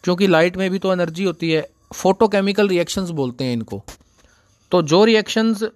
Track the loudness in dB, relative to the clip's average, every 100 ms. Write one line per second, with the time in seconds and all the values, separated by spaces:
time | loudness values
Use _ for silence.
0 | -2 0 4 4 4 0 -4 -2 -2 -2
1 | -2 -2 -6 -4 -2 -2 -4 _ _ -2
2 | 0 2 2 2 0 0 0 0 -2 -6
3 | -6 -4 -6 -4 -4 -4 -6 -12 -12 -20
4 | _ _ _ _ _ _ _ 0 2 4
5 | 4 4 0 -2 0 -2 -6